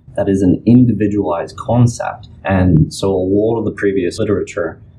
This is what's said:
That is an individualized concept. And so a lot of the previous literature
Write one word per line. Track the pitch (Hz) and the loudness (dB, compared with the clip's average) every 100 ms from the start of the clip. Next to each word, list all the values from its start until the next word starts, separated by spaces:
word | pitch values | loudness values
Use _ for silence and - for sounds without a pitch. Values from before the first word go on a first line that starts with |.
| - | -12
That | - 98 | -4 -2
is | 98 | 2
an | 92 - 107 | 2 2 4
individualized | 123 120 101 104 101 92 - - - | 6 4 2 -2 -2 -2 -4 -6 -10
concept. | - 120 120 - - - - - | -2 2 2 0 -8 -10 -16 -10
And | - 95 90 78 - | -2 0 4 4 2
so | - 98 | -2 -2
a | 95 | -2
lot | 92 101 110 113 | 0 0 0 -2
of | |
the | 101 | -4
previous | - 101 95 87 - | -4 -2 -2 -4 -4
literature | 104 95 - - 85 - - | -2 -2 -4 -6 -8 -10 -20